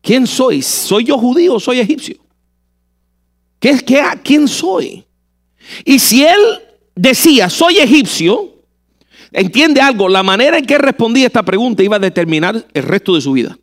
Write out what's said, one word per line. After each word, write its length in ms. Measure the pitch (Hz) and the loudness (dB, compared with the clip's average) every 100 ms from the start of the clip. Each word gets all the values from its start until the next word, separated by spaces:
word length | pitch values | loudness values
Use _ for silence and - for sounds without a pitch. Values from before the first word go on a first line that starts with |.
"¿Quién 260 | - 247 247 | 0 0 0
soy? 340 | - 254 143 | -2 -2 -2
¿Soy 440 | 127 - - 208 240 | -4 -8 -2 -2 0
yo 120 | 277 | 0
judío 380 | 240 269 349 226 | 0 2 0 0
o 40 | |
soy 200 | - 247 | -2 -2
egipcio? 380 | 202 302 - - _ _ _ _ _ _ _ _ _ _ _ _ _ _ | -2 -4 -8 -18 _ _ _ _ _ _ _ _ _ _ _ _ _ _
¿Qué, 200 | 254 269 | 0 0
qué, 240 | - 269 349 330 | 0 0 0 -6
quién 240 | - 294 294 | 0 0 2
soy?". 560 | - 339 381 - - _ _ _ _ _ _ - - - | -2 -4 -4 -6 -12 _ _ _ _ _ _ -20 -10 0
Y 120 | 269 | 2
si 260 | - 269 | 4 2
él 160 | 302 403 453 370 - _ _ - | 4 4 2 0 -14 _ _ 0
decía, 540 | 247 247 339 269 180 | 0 4 4 2 0
"Soy 280 | - 339 311 | 0 0 2
egipcio", 720 | 262 294 226 - 165 254 392 _ _ _ _ _ _ _ _ | 4 2 2 -2 -2 -2 -6 _ _ _ _ _ _ _ _
entiende 500 | - 190 240 320 277 | -4 -2 2 2 4
algo, 280 | 277 226 190 | 2 2 0
la 140 | 190 | 0
manera 340 | 190 190 277 330 | 0 0 2 0
en 80 | 254 | 0
que 120 | 285 | 0
respondía 500 | 277 - 226 254 247 | 0 -2 0 0 0
esta 160 | 233 | 0
pregunta 400 | 190 190 247 190 | -2 -2 -2 0
iba 120 | 196 208 | 0 0
a 40 | |
determinar 680 | 190 180 170 160 175 220 - | -2 -2 -2 -2 -2 -6 -6
el 100 | 143 | -8
resto 320 | 127 196 - 170 | -4 -4 0 -2
de 60 | |
su 100 | 139 | 0
vida. 260 | 135 113 - | -2 -4 -10